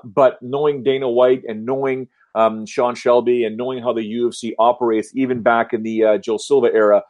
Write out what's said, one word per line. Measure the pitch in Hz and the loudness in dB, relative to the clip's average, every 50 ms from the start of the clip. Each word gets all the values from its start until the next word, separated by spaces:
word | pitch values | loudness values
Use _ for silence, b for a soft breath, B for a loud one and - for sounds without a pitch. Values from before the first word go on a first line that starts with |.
| - | -2
but | 117 98 147 131 123 - - | -6 0 2 2 2 2 -2
knowing | 123 123 135 143 151 151 143 131 | -10 -8 -4 -2 0 -2 -2 0
Dana | 110 139 131 135 135 123 | -2 -2 -2 0 -2 0
White | 117 123 123 127 131 127 - 117 | 2 4 4 4 4 0 -2 -10
and | 110 110 110 | -10 -8 -6
knowing, | 123 135 135 135 135 131 131 123 _ _ _ _ _ - | -6 -4 -4 -2 -4 -4 -6 -8 _ _ _ _ _ 0
um, | 110 113 113 110 110 110 | 2 2 2 0 -2 -12
Sean | 104 - 135 123 120 120 | -8 -2 -2 -2 -2 -2
Shelby | - - 123 120 123 113 123 123 120 113 | -2 0 2 2 4 4 2 0 0 0
and | 107 110 | -4 -4
knowing | 113 123 131 131 123 | -6 -8 -6 -6 -6
how | 117 123 | -4 -4
the | 113 113 110 | -4 -4 -6
U | 104 113 120 120 117 | -6 -4 -2 -4 -4
F | 113 | -4
C | - 117 113 - - | -6 -10 -8 -2 2
operates, | 113 120 120 - 123 117 110 107 104 - - | 2 2 2 0 0 0 0 -2 -2 -4 -4
even | 131 131 127 127 120 | -4 -2 -2 -2 0
back | 101 123 117 117 113 - | 2 2 2 2 0 -2
in | 120 110 | -4 -6
the, | 110 113 110 110 110 | -4 -4 -2 2 2
uh, | 107 107 98 | 2 2 0
Joe | - 117 110 104 | 0 -4 -6 -6
Silva | - - 143 135 120 110 | -2 0 2 2 2 4
era, | - 110 107 104 104 101 - | 4 4 4 4 4 2 2